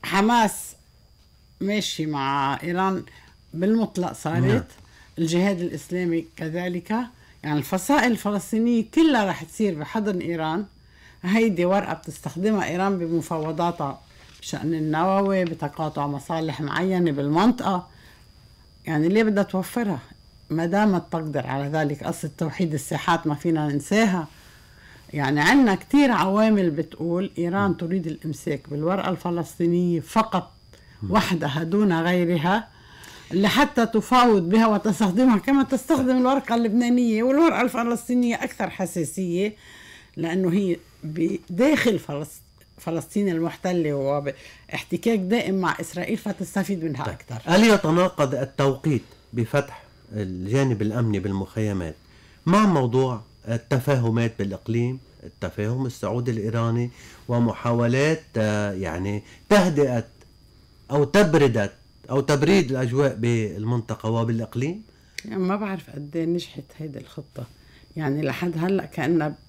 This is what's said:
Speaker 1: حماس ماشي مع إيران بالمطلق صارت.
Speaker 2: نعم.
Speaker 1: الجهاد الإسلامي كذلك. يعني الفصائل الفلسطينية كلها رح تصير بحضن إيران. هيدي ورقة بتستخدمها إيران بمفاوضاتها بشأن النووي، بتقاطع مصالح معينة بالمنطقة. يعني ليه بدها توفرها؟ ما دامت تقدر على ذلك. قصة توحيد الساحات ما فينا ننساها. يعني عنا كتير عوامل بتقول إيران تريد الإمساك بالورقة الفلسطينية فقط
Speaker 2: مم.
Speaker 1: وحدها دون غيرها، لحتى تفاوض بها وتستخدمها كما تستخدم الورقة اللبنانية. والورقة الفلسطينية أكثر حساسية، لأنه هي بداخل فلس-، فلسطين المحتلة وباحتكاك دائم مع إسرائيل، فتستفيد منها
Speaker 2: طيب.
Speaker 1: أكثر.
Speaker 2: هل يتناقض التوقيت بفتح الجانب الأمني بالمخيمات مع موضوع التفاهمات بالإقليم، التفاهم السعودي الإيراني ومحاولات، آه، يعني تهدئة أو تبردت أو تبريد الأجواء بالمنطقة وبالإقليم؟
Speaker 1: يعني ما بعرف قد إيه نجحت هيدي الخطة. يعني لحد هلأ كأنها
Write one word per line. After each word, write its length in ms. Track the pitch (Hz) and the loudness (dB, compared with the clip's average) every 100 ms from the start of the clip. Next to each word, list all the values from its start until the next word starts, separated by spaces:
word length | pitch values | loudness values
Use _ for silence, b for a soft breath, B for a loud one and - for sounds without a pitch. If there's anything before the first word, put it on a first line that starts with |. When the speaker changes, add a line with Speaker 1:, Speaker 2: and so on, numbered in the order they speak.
Speaker 1:
حماس 500 | - 190 208 240 214 - - - _ _ _ _ _ _ _ _ | 0 2 4 4 2 0 -14 -18 _ _ _ _ _ _ _ _
ماشي 440 | 196 208 - - | -2 -2 -2 -4
مع 540 | 156 147 135 139 135 135 | -4 -2 0 0 0 -2
إيران 400 | 165 175 190 185 - B B B _ | -4 -2 0 -2 -8 B B B _
بالمطلق 600 | 160 190 226 214 190 175 | -2 0 2 0 -2 -6
صارت. 300 | - 156 139 | -4 -4 0
Speaker 2:
نعم. 200 | 127 254 - - b b b - | 2 0 -2 -18 b b b -4
Speaker 1:
الجهاد 420 | 165 175 196 180 | 0 2 0 0
الإسلامي 640 | 175 147 - 180 180 165 160 | -4 -8 -8 -4 -2 -2 -4
كذلك. 560 | - 160 170 180 175 175 220 240 b b b | -10 -8 -6 -6 -6 -4 -4 -4 b b b
يعني 160 | 151 151 | -4 -4
الفصائل 520 | 127 190 - 294 240 | -2 -4 2 2 2
الفلسطينية 760 | 214 202 208 - 220 233 233 214 | 0 -2 -4 -2 -2 2 0 0
كلها 300 | 311 320 247 | 4 6 4
رح 180 | 196 180 | 0 -4
تصير 360 | 165 - 208 156 | -10 -2 -2 -2
بحضن 400 | 151 226 208 185 | -6 -4 -2 -2
إيران. 460 | 160 170 156 165 202 - b b b b | -2 -2 -2 -4 -6 -14 b b b b
هيدي 420 | 180 220 226 175 | 0 2 2 2
ورقة 280 | 175 196 - | 2 2 0
بتستخدمها 720 | - - - - 170 208 208 | -8 -10 -12 -10 -4 0 0
إيران 320 | - 175 196 190 | 0 -2 0 0
بمفاوضاتها 1000 | 165 165 151 165 156 156 175 170 143 - - b b b | 0 -2 -2 -4 -4 -2 -2 -2 -6 -8 -18 b b b
بشأن 320 | - - 151 | -10 -6 -4
النووي، 720 | 160 156 156 185 196 196 190 | -2 0 0 2 2 2 0
بتقاطع 640 | 175 160 143 - 156 151 143 | 0 -4 -8 -4 -6 -4 -4
مصالح 540 | 143 - 165 160 143 | -6 -6 -4 -4 -4
معينة 500 | 147 156 185 180 170 | -4 -2 0 2 0
بالمنطقة. 760 | 143 143 160 220 247 - 185 - b b b b b b b b - | 0 0 4 2 2 -2 -4 -6 b b b b b b b b -16
يعني 240 | - 156 165 | -4 0 2
ليه 140 | 208 | 4
بدها 200 | 220 202 | 2 2
توفرها؟ 560 | 196 190 180 247 214 135 - - - - - | 0 -2 -4 -4 -2 -4 -8 -20 -20 -20 -6
ما 160 | 156 | -2
دامت 380 | 170 196 214 180 - | 0 2 4 2 -2
تقدر 360 | 165 156 143 127 | -6 -4 -4 -4
على 200 | 135 143 | -4 -2
ذلك. 360 | 156 147 147 | -2 -2 -4
قصة 260 | - 165 151 - | -6 -6 -10 -6
توحيد 360 | 160 - 175 | -6 -2 -2
الساحات 540 | 151 - 160 - 170 160 | -2 -4 -4 0 0 0
ما 80 | |
فينا 320 | 147 175 160 151 | -2 -2 0 0
ننساها. 600 | 143 - 202 220 180 156 B B B B B B B B | -4 0 2 2 0 -6 B B B B B B B B
يعني 280 | 147 135 147 | -4 0 2
عنا 340 | 160 277 240 | 4 6 6
كتير 360 | 185 - 285 277 | 2 2 4 6
عوامل 580 | 202 180 202 220 208 175 | 4 2 4 4 4 2
بتقول 600 | 151 156 - 170 175 196 - | 0 -6 -4 -2 -2 -2 -4
إيران 400 | 170 196 202 170 | -2 0 0 0
تريد 300 | 165 190 160 | -2 -2 -4
الإمساك 540 | 151 160 139 - 143 - | -8 -8 -6 -6 -6 -6
بالورقة 400 | 147 160 190 - | -4 -2 -2 -2
الفلسطينية 880 | 170 - 170 160 - 170 175 180 165 | -4 -4 -4 -6 -2 0 2 2 0
فقط 520 | - 220 220 - - - - b b b | 0 -2 0 -4 -6 -20 -20 b b b
Speaker 2:
مم. 80 | 101 | 0
Speaker 1:
وحدها 520 | 208 - 175 151 143 | 0 2 -2 -2 -4
دون 380 | 160 202 208 165 | -2 2 2 2
غيرها، 680 | 170 180 175 175 170 214 - B B B B B B | 2 0 2 2 2 0 -4 B B B B B B
لحتى 540 | 175 202 165 294 240 | 0 2 4 2 2
تفاوض 640 | 226 214 - 254 247 208 170 | 2 0 4 6 6 4 4
بها 180 | 220 226 | 4 4
وتستخدمها 680 | 208 226 170 202 180 254 208 | 2 0 0 2 4 4 4
كما 260 | 262 277 | 4 2
تستخدم 540 | 269 269 - 294 254 254 | 2 -2 0 2 4 4
الورقة 380 | 247 277 - | 4 2 0
اللبنانية. 680 | 233 233 226 240 247 233 214 | 0 2 2 4 2 4 2
والورقة 380 | 247 285 330 - | 2 4 4 4
الفلسطينية 760 | 247 240 233 240 - 247 240 | 0 0 -2 -4 0 0 2
أكثر 340 | 226 - - 190 | -2 -6 -6 -6
حساسية، 840 | - 180 180 151 - 180 175 208 214 B B B B B - | -4 -4 -4 -4 -4 -4 -2 -2 -6 B B B B B -8
لأنه 360 | 165 185 185 | -2 0 2
هي 240 | 185 190 170 - _ | 2 0 -4 -8 _
بداخل 960 | 156 160 170 196 - 175 269 294 247 190 | -10 -4 -2 -4 -6 2 2 4 2 0
فلس-، 640 | - 147 151 - - _ _ - | -4 -8 -8 -16 -20 _ _ -12
فلسطين 520 | - 165 160 202 202 | -6 -6 -4 -2 0
المحتلة 640 | 165 165 - 185 180 151 | 0 -2 -4 -2 0 0
وباحتكاك 1300 | 143 135 147 143 - - - - 151 - 175 233 220 | -2 -2 -2 -4 -10 -20 -20 -12 -12 -6 -4 0 -2
دائم 360 | 180 233 - | 0 -2 0
مع 220 | 190 175 - | -2 -2 -4
إسرائيل، 360 | - 175 - 214 | -8 -8 -6 -4
فتستفيد 640 | 214 - 180 202 190 190 | -6 -8 -6 -4 -4 -4
منها 220 | 160 127 | -4 -4
Speaker 2:
طيب. 100 | - | -8
Speaker 1:
أكثر. 260 | - - 113 | -10 -12 -10
Speaker 2:
هل 180 | 156 180 | 2 6
يتناقض 720 | 226 202 156 170 180 - 139 | 6 6 4 2 2 0 -2
التوقيت 680 | - 131 - 139 131 160 127 - - _ | 0 -4 0 0 2 0 -2 -4 -20 _
بفتح 500 | 117 113 143 - - - - - | -6 0 -2 -2 -16 -20 -20 -12
الجانب 680 | 107 95 90 95 131 135 107 | -8 -6 -6 -2 0 2 0
الأمني 380 | 107 113 117 101 | 0 0 0 0
بالمخيمات 760 | 98 98 98 - 107 98 82 - b b b b | -2 -2 -4 -4 -2 -2 -6 -10 b b b b
مع 200 | 160 202 | 2 4
موضوع 560 | 214 156 123 127 131 113 - - - | 6 4 2 2 0 -4 -12 -18 -6
التفاهمات 840 | 117 - 131 135 135 117 113 117 - | -6 -2 -2 2 2 2 2 0 -2
بالإقليم، 600 | 98 95 - 117 120 131 - - | -6 -6 -4 -2 -2 -4 -14 -20
التفاهم 640 | - _ 90 - 104 127 | -20 _ -8 -6 -4 -4
السعودي 460 | 131 - 98 123 123 | -6 -6 -4 -2 -2
الإيراني 580 | 113 104 117 117 117 120 B B B - | -4 -2 -2 0 -2 -4 B B B -2
ومحاولات، 960 | 120 117 101 120 120 120 131 147 160 - 117 | 0 0 0 -2 0 2 2 2 0 -4 -2
آه، 340 | 107 107 104 | 0 0 -2
يعني 500 | 95 92 82 98 104 B B - | -4 -6 -4 -4 -4 B B 2
تهدئة 540 | 208 180 147 139 120 - _ - _ - - - _ - | 2 4 2 0 0 -4 _ -20 _ -20 -20 -20 _ -4
أو 120 | 143 | 0
تبردت 680 | 143 202 202 156 139 110 101 - _ - - | 2 4 4 6 4 4 -2 -6 _ -20 -4
أو 100 | 131 | -2
تبريد 500 | 147 147 147 196 135 | 0 2 4 4 2
الأجواء 440 | 131 123 127 143 | -2 0 2 0
بالمنطقة 960 | - 120 117 107 92 110 123 113 107 110 | 0 0 0 -2 -4 -2 -2 -4 -6 -2
وبالإقليم؟ 720 | 113 117 113 110 123 139 202 - b b - | 0 0 -2 -4 -4 -4 -6 -14 b b -16
Speaker 1:
يعني 180 | 208 202 | -8 -4
ما 120 | 185 | -2
بعرف 340 | 202 202 190 - | -2 -4 -8 -10
قد 260 | 143 147 | -14 -8
إيه 100 | 165 | -4
نجحت 380 | 165 175 170 139 135 - | -2 -2 -4 -16 -18 -14
هيدي 220 | 156 131 | -12 -12
الخطة. 440 | - - - - 123 b b b b 147 | -14 -18 -16 -16 -16 b b b b -6
يعني 240 | 151 143 | -2 -2
لحد 320 | 147 - 175 160 | -2 -2 -4 -2
هلأ 280 | 175 196 | -2 -2
كأنها 500 | 156 - 147 170 151 - | -4 -4 0 2 0 -6